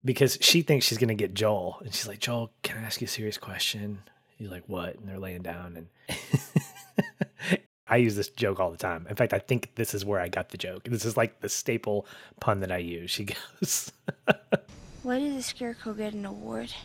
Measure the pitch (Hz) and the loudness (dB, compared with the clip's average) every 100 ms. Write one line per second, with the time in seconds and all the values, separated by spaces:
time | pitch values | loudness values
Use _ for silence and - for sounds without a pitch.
0 | 131 123 135 - - 170 160 143 - 110 | 2 6 6 8 8 8 6 6 6 4
1 | 120 107 98 95 107 101 90 - 117 - | 4 4 0 2 2 4 -2 -6 -6 -6
2 | 107 104 - 120 117 _ - 110 110 - | -6 -4 -2 -2 -4 _ -6 -6 -4 -4
3 | 120 - 107 - - 98 - 107 104 98 | -4 -2 -4 -4 -8 -2 -2 -2 -6 -8
4 | - _ _ _ 104 90 - 92 87 - | -14 _ _ _ -10 -10 -6 -6 -6 -8
5 | 101 95 92 90 87 87 87 85 85 _ | -10 -8 -6 -6 -8 -8 -10 -12 -16 _
6 | - - - 139 - - - - - - | -8 -8 0 0 2 0 0 -18 -10 -8
7 | - _ - - - 185 _ _ - 117 | -8 _ -8 -6 0 0 _ _ 4 6
8 | 117 101 98 - 104 95 90 82 98 82 | 6 2 -4 0 0 2 0 0 -4 -4
9 | 85 - 117 98 - 120 - - 113 101 | -6 2 2 2 2 0 0 -4 -2 -2
10 | 98 101 87 92 90 95 92 92 120 117 | 0 0 0 -2 -4 -6 -8 -8 -4 -2
11 | 113 113 117 - 104 - - 117 - 104 | 0 2 2 0 -4 -2 0 0 2 0
12 | - - - - - 101 92 90 87 85 | -2 -18 -20 -2 0 2 0 -2 -2 -6
13 | 87 - 101 - - - - - - _ | -4 -4 -4 -8 -12 -4 -2 0 -4 _
14 | - - - - _ - - - - - | -10 -4 2 2 _ -2 -2 -18 -16 -8
15 | 247 254 294 269 247 - 240 233 226 208 | -2 0 0 -2 -6 -6 -8 -6 -8 -4
16 | 214 214 202 202 214 226 240 - | -6 -4 -8 -8 -6 -6 -6 -10